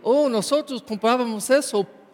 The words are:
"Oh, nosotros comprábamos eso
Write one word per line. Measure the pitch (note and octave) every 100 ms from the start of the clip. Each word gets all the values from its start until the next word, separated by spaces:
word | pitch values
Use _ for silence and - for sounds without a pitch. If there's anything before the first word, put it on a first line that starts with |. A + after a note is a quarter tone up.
"Oh, | - C#4 C#4+
nosotros | A3 - C#4+ D4+ B3
comprábamos | - G#3+ A3+ B3+ A#3+ G#3+ -
eso | C4+ C#4+ G#3 F#3+ - -